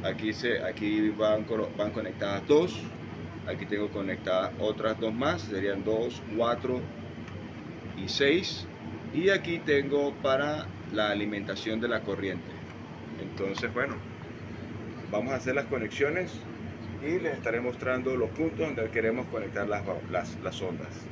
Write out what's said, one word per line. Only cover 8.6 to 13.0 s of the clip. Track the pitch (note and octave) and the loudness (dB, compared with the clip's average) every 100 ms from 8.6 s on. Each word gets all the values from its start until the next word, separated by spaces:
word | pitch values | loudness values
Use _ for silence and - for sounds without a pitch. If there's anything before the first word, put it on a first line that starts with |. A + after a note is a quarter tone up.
| - - - - - | -8 -10 -8 -8 -4
Y | D3 F#3 | 2 6
aquí | F#3+ D#3 E3+ | 4 2 -2
tengo | D#3 C#3+ C#3 C#3+ C#3+ - | 4 4 6 4 2 2
para | C#3 C3+ C#3+ D3+ - - - | 4 4 4 0 -4 -8 -4
la | G#2 G#2+ | 2 4
alimentación | G2+ G#2 G#2 G2+ G2 - A2 | 4 2 0 -2 -2 0 0
de | A#2+ | 2
la | A2+ | 0
corriente. | G#2 F#2+ G2 F2 - - - - - - | 0 0 0 -2 -6 -10 -10 -10 -12 -10